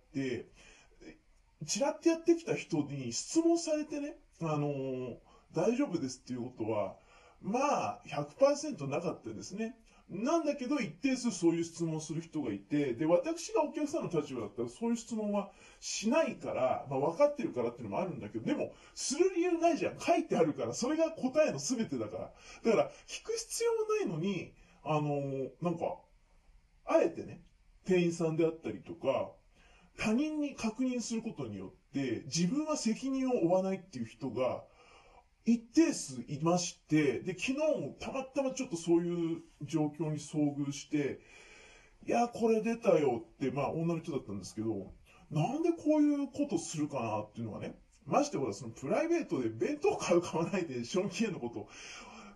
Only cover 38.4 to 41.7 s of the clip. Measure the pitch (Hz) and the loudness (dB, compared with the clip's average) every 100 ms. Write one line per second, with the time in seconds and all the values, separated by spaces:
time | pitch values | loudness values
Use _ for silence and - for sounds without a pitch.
38.4 | 262 262 254 170 170 170 175 170 165 160 | -2 -2 -6 -4 2 4 4 0 0 -2
39.4 | - - 147 160 151 - 156 147 - 156 | -8 -14 -2 0 0 -2 -4 -4 -4 0
40.4 | 147 139 143 - - 151 135 - - - | 0 0 -4 -4 -2 0 0 -4 -12 -20
41.4 | - - - | -20 -20 -20